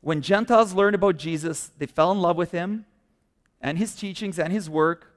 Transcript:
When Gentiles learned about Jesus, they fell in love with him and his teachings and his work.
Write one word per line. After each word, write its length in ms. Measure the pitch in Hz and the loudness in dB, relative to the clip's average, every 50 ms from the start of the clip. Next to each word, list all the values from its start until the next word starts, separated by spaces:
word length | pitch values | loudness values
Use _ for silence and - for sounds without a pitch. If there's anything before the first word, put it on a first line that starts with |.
When 200 | _ 147 160 151 | _ -2 -4 -4
Gentiles 520 | 131 - 196 202 233 - 240 226 226 202 185 | 0 0 0 0 2 4 4 4 4 4 4
learned 220 | 190 196 202 208 | 2 4 4 4
about 220 | 190 185 202 185 | 4 2 2 2
Jesus, 540 | 147 143 160 165 151 151 165 156 - - - _ | 0 -4 -6 -6 -4 -4 -6 -6 -6 -10 -14 _
they 100 | _ 147 | _ -10
fell 240 | 131 _ - 156 175 | -6 _ 2 2 2
in 100 | 196 202 | 2 2
love 160 | 180 170 175 | 2 2 2
with 140 | 160 175 - | 0 -2 -4
him 340 | - 170 175 190 208 220 214 _ _ _ _ _ _ _ _ _ _ _ _ _ _ _ | -4 -6 -6 -6 -8 -8 -10 _ _ _ _ _ _ _ _ _ _ _ _ _ _ _
and 180 | - 135 156 | -8 -6 -2
his 180 | 170 220 214 - | -2 -2 -4 -4
teachings 440 | - - 196 185 - 214 196 175 170 | -8 -8 -8 -8 -6 -6 -6 -2 -2
and 140 | 165 160 185 | -2 0 0
his 160 | 220 190 156 | -4 -4 -2
work. 440 | 156 160 156 160 170 165 - _ _ | 0 2 2 2 0 -2 -10 _ _